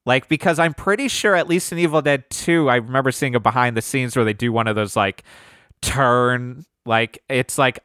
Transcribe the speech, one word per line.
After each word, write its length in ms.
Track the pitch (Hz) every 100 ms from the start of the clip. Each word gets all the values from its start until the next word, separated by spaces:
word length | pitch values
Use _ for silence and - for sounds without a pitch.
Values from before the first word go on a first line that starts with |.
| 123
Like, 240 | 127 -
because 280 | 156 185 160
I'm 160 | 165
pretty 360 | - 190 214 269
sure, 260 | - 208 180
at 140 | 160
least 240 | 175 -
in 40 | 170
Evil 220 | 170 156
Dead 280 | 143 139 -
two, 400 | - - 170 139
I 60 | 123
remember 360 | 113 131 131
seeing 240 | - 139 120
a 40 |
behind 340 | 107 120 123 113
the 60 |
scenes 340 | - 135 127 127
where 80 |
they 80 | 110
do 200 | 104 120
one 140 | 113 113
of 100 | 107
those, 180 | 101 110
like, 280 | 98 - - - - - _ -
turn, 840 | - 135 127 123 123 123 123 131 - _ 120
like, 360 | 113 113 - -
it's, 280 | 131 - -
like, 220 | 131 -